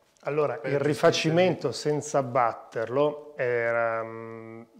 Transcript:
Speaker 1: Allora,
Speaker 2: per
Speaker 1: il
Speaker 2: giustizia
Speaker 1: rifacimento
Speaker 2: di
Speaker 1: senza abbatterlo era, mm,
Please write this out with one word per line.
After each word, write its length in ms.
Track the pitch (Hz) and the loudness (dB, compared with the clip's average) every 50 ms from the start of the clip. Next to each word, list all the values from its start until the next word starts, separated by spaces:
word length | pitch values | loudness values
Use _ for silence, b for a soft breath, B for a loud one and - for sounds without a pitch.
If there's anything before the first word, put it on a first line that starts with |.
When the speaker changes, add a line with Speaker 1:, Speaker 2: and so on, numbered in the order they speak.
| _ _ _ _ | _ _ _ _
Speaker 1:
Allora, 320 | - 147 143 151 147 127 120 | -6 -4 0 0 0 0 -2
Speaker 2:
per 180 | - - 131 | -4 -4 -2
Speaker 1:
il 60 | 139 | -2
Speaker 2:
giustizia 100 | 143 143 | 0 2
Speaker 1:
rifacimento 800 | 151 147 - - 170 160 - - 160 160 175 185 180 151 - - 131 | 0 2 6 6 6 6 6 0 2 4 4 4 4 2 0 -2 -4
Speaker 2:
di 40 | 113 | -4
Speaker 1:
senza 460 | - - 147 151 147 143 - - 143 | -2 -2 -2 -2 -2 -2 -2 -2 -2
abbatterlo 1120 | 131 123 120 131 120 113 107 - - - - 123 113 110 120 139 147 151 - - - - - | -2 0 0 2 2 2 0 -4 -14 -10 -6 -6 -4 -2 2 2 2 2 0 -4 -14 -14 -6
era, 680 | - 131 123 120 117 117 117 117 117 117 117 113 113 113 | -4 -2 0 0 2 0 2 2 2 2 0 0 -2 -6
mm, 580 | 113 113 113 113 113 113 113 113 113 113 113 117 _ _ | -8 -10 -12 -12 -12 -12 -14 -14 -14 -16 -16 -18 _ _